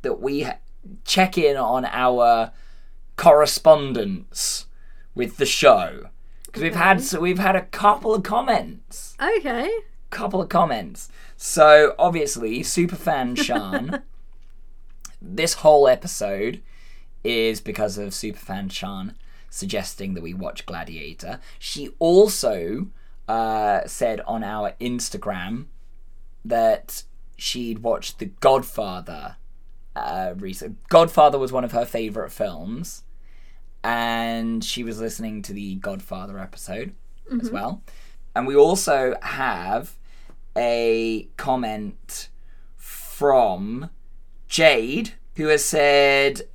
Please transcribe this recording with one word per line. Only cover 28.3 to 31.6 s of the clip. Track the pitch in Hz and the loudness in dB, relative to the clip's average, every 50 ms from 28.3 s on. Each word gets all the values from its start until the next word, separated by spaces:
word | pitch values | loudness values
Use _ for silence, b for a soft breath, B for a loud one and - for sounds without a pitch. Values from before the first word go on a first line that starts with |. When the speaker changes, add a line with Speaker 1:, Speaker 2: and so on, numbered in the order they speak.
| - - - 135 135 135 131 - - - 107 95 92 92 90 - 85 76 69 - - - - - - - - - - - - - - | -8 4 6 6 6 6 2 -2 -8 -6 -6 -6 -6 -10 -10 -12 -12 -12 -12 -12 -14 -14 -16 -16 -16 -16 -16 -16 -16 -16 -16 -12 -10
Speaker 1:
uh, | - - 64 82 92 92 90 87 | -8 -6 -4 -4 -4 -4 -4 -6
recent-, | 95 98 95 95 - - - 101 - - - | -8 -10 -10 -10 -10 -10 -12 -12 -14 -6 6
Godfather | 175 165 165 165 - - 151 147 139 139 | 6 6 6 6 4 2 4 4 4 0
was | 131 127 | -4 -4
one | 127 127 | -4 -6